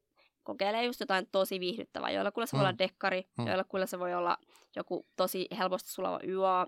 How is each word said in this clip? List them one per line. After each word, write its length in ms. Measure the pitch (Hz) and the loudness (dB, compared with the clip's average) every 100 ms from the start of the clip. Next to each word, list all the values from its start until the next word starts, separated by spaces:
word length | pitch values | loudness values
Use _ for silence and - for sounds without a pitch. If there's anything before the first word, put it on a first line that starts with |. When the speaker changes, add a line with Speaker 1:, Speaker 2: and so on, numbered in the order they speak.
| _ _ _ _ | _ _ _ _
Speaker 1:
kokeilee 420 | - - 196 226 240 | -10 -2 0 0 0
just 140 | 247 | -2
jotain 280 | 208 190 - | 0 0 2
tosi 280 | 196 190 190 | 2 2 0
viihdyttävää. 520 | 180 208 - - 62 | -2 -4 -6 -6 -2
Joillakuilla 340 | 196 196 214 226 | 0 0 -2 0
se 120 | - | 2
voi 60 | |
Speaker 2:
Mm. 40 | 190 | 2
Speaker 1:
olla 80 | 180 | 2
dekkari, 500 | 185 - 196 185 - - | -2 0 -2 -2 -4 -4
Speaker 2:
Mm. 100 | - | 0
Speaker 1:
joillakuilla 380 | 185 190 196 185 | 0 0 -2 -2
se 140 | 180 | -2
voi 140 | 180 | -2
olla 240 | 175 175 - _ - _ - | 0 0 -2 _ -20 _ -10
joku 300 | - 180 - - | -6 -6 -4 -2
tosi 320 | 185 190 - 202 | 0 0 -4 -2
helposti 320 | 185 185 - | 0 0 -4
sulava 300 | - 185 180 | -4 -2 -2
Y 200 | - 185 190 | -2 2 4
A, 220 | 185 | 4